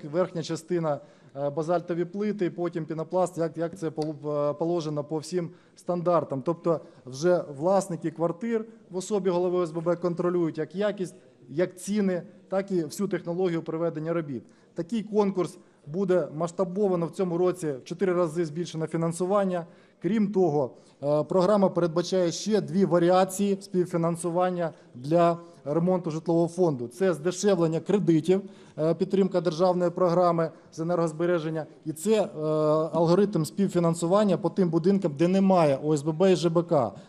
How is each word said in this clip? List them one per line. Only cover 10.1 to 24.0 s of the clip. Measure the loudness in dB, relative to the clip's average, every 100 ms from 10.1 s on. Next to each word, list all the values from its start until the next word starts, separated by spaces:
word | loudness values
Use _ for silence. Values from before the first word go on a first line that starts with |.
| -2 0 0 0 -2
як | -6 -2
якість, | -2 -2 -8 -10 -20 _ -8
як | -2 -2 -4
ціни, | -4 0 0 -2 -6 -18 -6
так | -6 -2
і | -2
всю | -2 -4 -4
технологію | -4 -4 -2 0 -2
проведення | -4 -4 -4 -4 -4
робіт. | -4 -4 -8 -12 _ _
Такий | -10 -6 -6
конкурс | -2 0 2 0 -4 -6 -20 _ -8
буде | -4 2 2 0 -4
масштабовано | -4 -2 -2 0 0 0 -2
в |
цьому | -2 -2 2
році | 0 0 -4
в | -6
чотири | -8 -2 0
рази | 2 0 0 -4
збільшено | -4 -6 -6 -4
фінансування. | -2 -2 -2 0 0 0 -2 -6 -16 _ _
Крім | -2 0 2
того, | 2 2 2 -2 -6 _ _
е, | -2 0
програма | 2 2 4 4 4
передбачає | 2 0 0 0 0 0
ще | -2 0 0
дві | 0 2 4
варіації | 4 6 4 2 0 0 -2
співфінансування | -2 -2 0 0